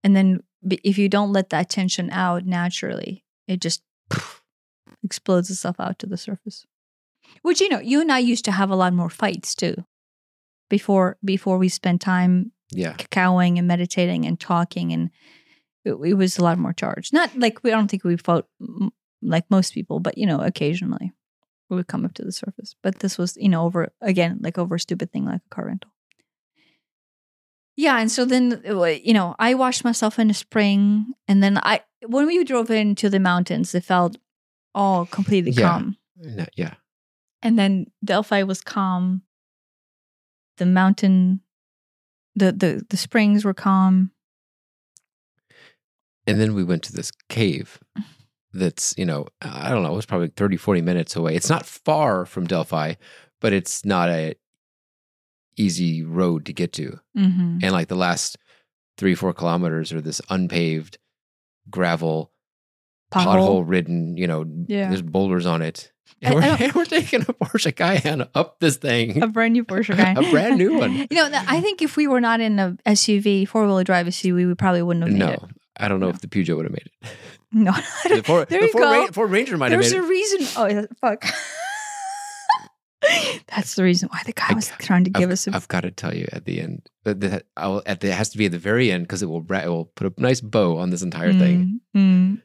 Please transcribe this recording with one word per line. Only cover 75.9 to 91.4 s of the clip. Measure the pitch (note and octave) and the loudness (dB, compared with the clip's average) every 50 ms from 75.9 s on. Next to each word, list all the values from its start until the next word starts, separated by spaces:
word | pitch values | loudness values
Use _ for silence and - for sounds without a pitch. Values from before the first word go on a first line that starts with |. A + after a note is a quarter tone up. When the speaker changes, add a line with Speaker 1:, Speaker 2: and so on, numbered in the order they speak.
| G2+ F#2+ | 0 2
Speaker 2:
know | F#2+ | 0
Speaker 1:
No. | F#2 F2 | 0 -2
Speaker 2:
if | - | -4
the | - | -10
Peugeot | - - G2+ F2+ E2 E2+ | -4 -2 0 0 0 0
would | D#2 D#2+ | -2 -2
have | - - | -6 -8
made | - - - _ _ | -10 -12 -16 _ _
it. | - - - - - - - _ _ _ | -20 -20 -20 -18 -20 -20 -20 _ _ _
Speaker 1:
No. | - A3 A3 F#3 F#3+ - - - | 2 4 4 4 2 0 -2 -8
<laughs> | - - - | -10 -4 2
Speaker 2:
The | F4 G#4+ - G#3+ | 2 2 2 4
Ford, | - D#3+ F3 D3 | 4 2 2 4
Speaker 1:
There | - E4 F#4 | 2 0 2
Speaker 2:
the | G#4+ | 2
Speaker 1:
you | A4+ | 4
Speaker 2:
Ford | G#4+ A#4 B4 | 4 4 4
Speaker 1:
go. | C#4+ C#4 C#4+ - | 6 6 4 2
Speaker 2:
Ra-, | - | 0
Ford | E3+ - A3+ G#3 | 0 -2 -2 0
Ranger | F#3 G#3 B3+ C4+ G#3 | 2 0 0 0 -2
might | D#3+ C3+ B2 - | 0 2 2 4
have | F#4 | 4
Speaker 1:
There's | - - - | 4 4 2
Speaker 2:
made | F#4 | 0
Speaker 1:
a | F4 | 0
Speaker 2:
it. | E4 | 0
Speaker 1:
reason. | F#4 F4+ G#4 G#4+ G4 F#4+ C#4+ B3 - | 0 0 0 0 -2 -2 -2 -4 -2
Oh, | - A3+ | 0 0
yeah, | G3 G#3 G#3 G#3 - A#3+ _ | 0 0 -2 -4 -6 -10 _
fuck. | - A#3+ G3+ - - - | -2 -2 -2 -2 -4 -6
<laughs> | F5+ F#5 - - D5+ D#5 E5+ G5 G5+ G#5+ G#5+ G#5 G#5 G5+ G5+ F#5+ G5 G#5 G5+ G#5 G#5 G5+ - G5+ A#5+ - - - _ _ _ _ _ _ - D5+ E5+ E5+ D5+ C5+ - - _ | -6 -6 -10 -10 -10 -10 -8 -8 -8 -10 -10 -12 -12 -12 -10 -10 -12 -12 -14 -16 -16 -14 -4 -4 -4 -4 -4 -14 _ _ _ _ _ _ 0 0 2 2 -2 -4 -6 -8 _
That's | - - G#3+ G3 - - | -8 -6 -6 -6 -4 -2
the | - F#3 | 0 2
reason | F#3 F3 F3+ F#3+ - | 2 2 2 0 -4
why | - - - | -6 -10 -10
the | - A3+ | -10 -8
guy | - - - | -6 -2 -2
Speaker 2:
I, | G3+ | -2
Speaker 1:
was | A3+ G#3 - - - | -2 -2 -6 -10 -12
trying | - - G3 F3+ F3+ | -4 0 2 2 4
to | F#3 | 2
give | G3 G3 F3+ F3+ | 2 0 0 0
Speaker 2:
I've, | |
Speaker 1:
us | F3+ F#3 - | 0 -4 -4
a | G3 G3 | -4 -4
Speaker 2:
I've | F#3 - _ | -6 -6 _
gotta | - F2+ F2 F2+ | -6 -4 -4 -6
tell | F#2 - - E2+ E2+ | -10 -8 -8 -8 -6
you | E2+ E2+ E2+ - | -6 -8 -8 -10
at | E2 - | -10 -8
the | - F2+ E2+ | -8 -8 -6
end, | E2 E2 F2 E2+ _ _ _ _ _ | -6 -8 -10 -12 _ _ _ _ _
but | G#2+ G#2 F#2+ | -4 -4 -2
the, | G2 F#2+ F#2+ F2+ - _ _ | -2 -2 -4 -4 -8 _ _
I'll, | - D#2+ G2 F#2+ G2+ - | -6 -4 -4 -4 -4 -4
at | - G2 E2+ | -6 -6 -4
the, | - G2 | -2 -2
it | F2+ | -2
has | F#2 A2 - | -2 -4 -4
to | - | -2
be | G#2 G#2+ | 0 0
at | G2 | 0
the | E2+ E2+ | 0 -2
very | E2 G2+ G#2+ A#2+ C3 A2 | -2 -2 0 2 2 2
end | F#2 F2+ F2 | 0 -2 -4
'cause | F2 G2 F2+ G2 | -4 -6 -6 -4
it | |
will | E2+ D#2+ E2+ D#2+ | -4 -6 -8 -6
ra-, | F2 F#2+ F#2+ D#2 | -4 -4 -4 -2
it | F2 | -2
will | F2 E2 D#2+ | -4 -4 -6
put | _ _ - G2 F#2+ F2+ | _ _ -6 -6 -6 -4
a | - | -2
nice | A#2+ B2+ C3 B2 | 0 0 0 0
bow | B2 G#2+ G#2+ A2+ G2+ F2 E2 | -2 -2 0 2 2 2 0
on | D#2+ F2+ F2+ | 0 -2 -4
this | F2+ F2 | -4 -4
entire | F#2 F2+ - D#2+ E2+ F#3 | -4 -6 -6 -2 2 4
thing. | G3 F#3 | 4 6